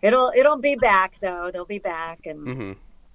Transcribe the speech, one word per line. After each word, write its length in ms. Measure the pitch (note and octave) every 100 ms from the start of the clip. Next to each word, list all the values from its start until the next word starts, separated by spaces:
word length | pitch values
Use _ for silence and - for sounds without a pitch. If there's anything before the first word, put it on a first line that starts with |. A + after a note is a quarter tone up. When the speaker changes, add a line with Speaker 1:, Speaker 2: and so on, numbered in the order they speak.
Speaker 1:
It'll, 300 | G3 B3+ B3+ A#3+
it'll 220 | C#4 D4+
be 180 | C4 C#4
back, 380 | A#3+ G3 F#3 _
though. 300 | F#3+ F3+ F3
They'll 140 | F3+ F3
be 140 | G#3
back, 460 | G3 E3 E3 E3 -
and 220 | D3+ D3
Speaker 2:
Mm-hmm. 240 | B2+ G2+ F#2+ - - -